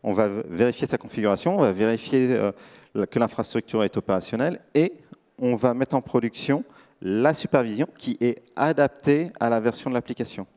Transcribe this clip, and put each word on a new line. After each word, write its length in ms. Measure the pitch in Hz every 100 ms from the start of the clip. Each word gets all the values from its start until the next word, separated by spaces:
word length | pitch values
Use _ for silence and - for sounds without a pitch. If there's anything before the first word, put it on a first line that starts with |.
on 100 | 113
va 140 | 98 107
v-, 160 | 101 -
vérifier 380 | 85 123 120 139
sa 140 | 127
configuration, 560 | - - 107 98 170 196
on 60 |
va 100 | 127
vérifier, 640 | 95 110 113 - 135 127 120
euh, 160 | 104 - - - _
la, 140 | - 98
que 100 | 113
l'infrastructure 640 | 117 - 110 117 - 110
est 140 | 101 -
opérationnelle 600 | - 95 - 117 147 - _ 147
et 180 | 170 349 - - _ -
on 160 | 127 117
va 180 | 123
mettre 220 | 120 131 135
en 60 |
production 640 | - 131 113 - - 143 - - _ _
la 320 | 92 104 139
supervision 540 | 156 - 139 117 107 151 -
qui 200 | - -
est 220 | 120 113 _ -
adaptée 760 | 143 156 139 - - 143 170 -
à 100 | 117
la 100 | 117
version 300 | 117 113 139
de 60 | 123
l'application 500 | - 127 117 - 95